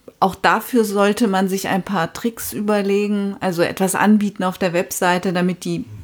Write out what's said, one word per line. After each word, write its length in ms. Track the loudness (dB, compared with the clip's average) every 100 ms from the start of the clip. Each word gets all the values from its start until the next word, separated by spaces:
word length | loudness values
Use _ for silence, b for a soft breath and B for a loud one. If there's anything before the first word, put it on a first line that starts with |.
| -16 -2
Auch 160 | -2 2
dafür 480 | 2 2 0 0
sollte 420 | 2 2 2 2 0
man 220 | 2 0
sich 180 | -2 -2
ein 160 | -2
paar 300 | -2 -2 -4
Tricks 400 | -4 -6 -6 -8
überlegen, 840 | -6 -2 0 2 0 0 -2 -2 -4
also 220 | -2 0
etwas 340 | 0 0 -2 2
anbieten 480 | 6 6 4 -2
auf 140 | -4 -2
der 140 | -2
Webseite, 600 | 0 -2 0 0 2 0
damit 320 | 0 0 -2
die 200 | -4 -6 -8 -8